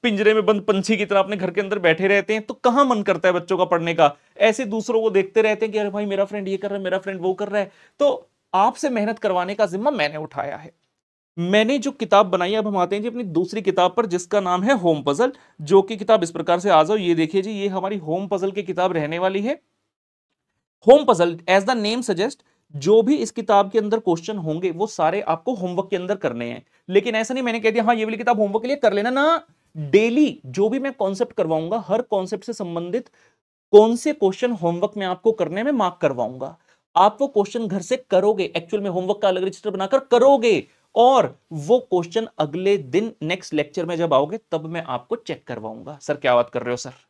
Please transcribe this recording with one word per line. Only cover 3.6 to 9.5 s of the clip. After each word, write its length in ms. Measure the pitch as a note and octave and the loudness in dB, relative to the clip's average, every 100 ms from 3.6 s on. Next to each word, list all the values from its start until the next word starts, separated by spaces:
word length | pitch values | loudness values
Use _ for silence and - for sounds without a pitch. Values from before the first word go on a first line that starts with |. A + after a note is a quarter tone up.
| F3+ | 2
पढ़ने 280 | F3 E3+ | 0 0
का? 240 | E3 D3 - _ - | 2 2 2 _ 0
ऐसे 280 | A3 G#3+ A#3 | 2 2 -4
दूसरों 360 | A3 G#3+ A3+ | -4 -2 0
को 80 | A3 | 2
देखते 320 | G3 F#3+ A3 | 0 2 0
रहते 240 | G#3+ G#3+ A3 | 0 0 -2
हैं 80 | |
कि, 60 | G#3+ | -2
"अरे 100 | G3+ | -4
भाई, 160 | G3+ G#3 | -4 -4
मेरा 200 | G3 G3 | -2 -2
फ्रेंड 220 | G#3 F#3+ | -4 -6
ये 100 | F#3+ | -6
कर 120 | G3+ | -6
रहा 80 | G3 | -6
है, 60 | |
मेरा 140 | F#3+ F#3+ | -4 -4
फ्रेंड 240 | F#3+ F#3+ | -6 -6
वो 120 | F#3 | -4
कर 160 | F#3 G3+ | -4 -4
रहा 120 | G3+ | -4
है।" 100 | G3 _ _ _ | -4 _ _ _
तो 300 | C#4+ B3+ _ _ _ | 0 0 _ _ _
आपसे 360 | F#3 A3 A#3+ D4 | 2 2 0 -4
मेहनत 300 | A#3 G#3 G#3+ | -2 -2 -2
करवाने 360 | G#3+ F3+ F3+ | -2 0 -2